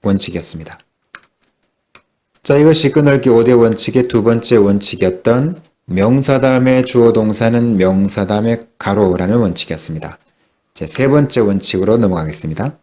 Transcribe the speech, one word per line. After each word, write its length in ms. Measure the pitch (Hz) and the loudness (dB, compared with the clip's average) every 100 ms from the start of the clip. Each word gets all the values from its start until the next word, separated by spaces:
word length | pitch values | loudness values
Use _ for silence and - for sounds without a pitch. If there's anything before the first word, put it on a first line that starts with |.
원칙이었습니다. 760 | 107 98 - 87 - 82 80 - _ _ _ - _ _ _ _ _ _ _ - _ _ _ _ | -2 -2 -2 -6 -8 -10 -14 -20 _ _ _ -20 _ _ _ _ _ _ _ -20 _ _ _ _
자, 140 | - 143 | -2 4
이것이 340 | 151 156 139 | 4 4 2
끊을기 380 | 151 147 139 131 | 2 2 2 4
오 140 | 117 | 2
대 80 | 117 | 4
원칙의 560 | 123 113 107 - 127 123 | 4 4 0 -2 -2 0
두 160 | 120 | 0
번째 320 | 107 117 113 117 | 0 0 2 2
원칙이었던 1040 | 101 101 - - 92 92 - 120 147 175 _ _ - | 4 2 -2 -2 -4 -2 0 0 0 -6 _ _ -8
명사 540 | 90 104 131 139 135 | -2 0 0 0 0
다음에 440 | 131 131 127 127 | 2 2 2 2
주어 280 | 127 123 117 | 0 2 4
동사는 640 | 110 107 107 113 120 120 107 | 2 0 0 0 0 0 2
명사 500 | 92 95 98 - 98 | 2 2 -2 -2 -2
다음에 340 | 104 113 117 - _ | -2 0 -4 -6 _
가로라는 600 | 104 101 98 90 90 117 | -4 0 0 0 0 0
원칙이었습니다. 800 | 107 85 - 82 - 80 78 - _ _ _ _ _ | 0 -2 -6 -6 -6 -8 -12 -18 _ _ _ _ _
자, 120 | - 80 | -12 -8
세 240 | - 135 | -2 0
번째 320 | 143 143 - | 2 0 0
원칙으로 560 | 107 98 - 95 95 117 | 0 -2 -4 -4 0 0
넘어가겠습니다. 800 | 107 90 78 76 80 78 135 156 | 0 -2 -6 -8 -10 -6 -8 -10